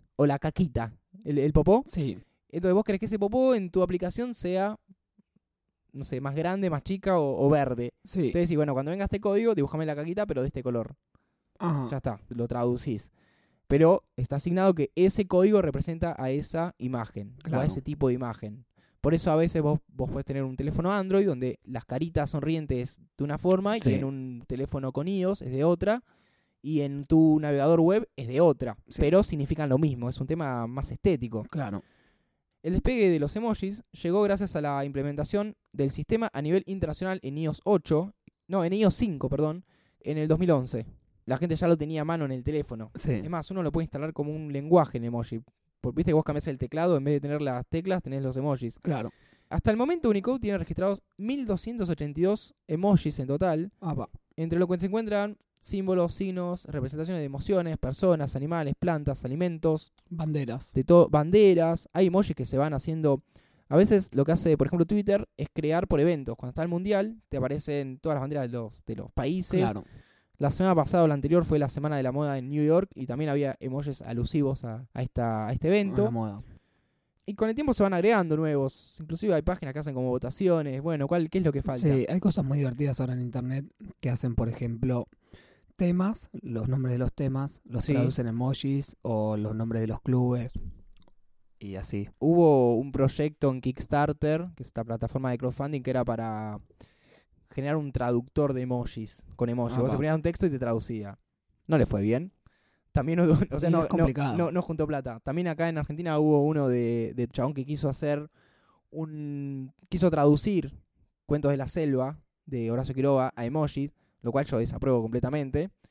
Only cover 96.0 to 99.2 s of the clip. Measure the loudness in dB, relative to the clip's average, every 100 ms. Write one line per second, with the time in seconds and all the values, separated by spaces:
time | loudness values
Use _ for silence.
96 | -2 -4 -4 -6 -8 -10 -14 _ -20 _
97 | _ _ _ _ _ -6 -2 -2 -2 -2
98 | 0 0 0 0 0 0 -2 -2 -4 -8
99 | -12 -14